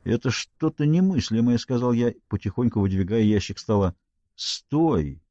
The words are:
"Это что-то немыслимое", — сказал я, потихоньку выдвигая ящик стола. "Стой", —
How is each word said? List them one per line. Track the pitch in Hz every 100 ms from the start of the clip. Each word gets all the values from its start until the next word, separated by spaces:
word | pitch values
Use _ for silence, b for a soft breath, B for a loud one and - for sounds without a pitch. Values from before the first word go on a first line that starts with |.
"Это | - 101 131
что-то | - - - 156 - 147
немыслимое", — | 165 190 160 - 113 120 120
сказал | - 120 123
я, | 117 120 - -
потихоньку | 104 104 - 120 104
выдвигая | 98 95 92 113
ящик | 107 104 - 101
стола. | - 104 95 - _ _ _ -
"Стой", — | - - - 147 165 101 73 69 _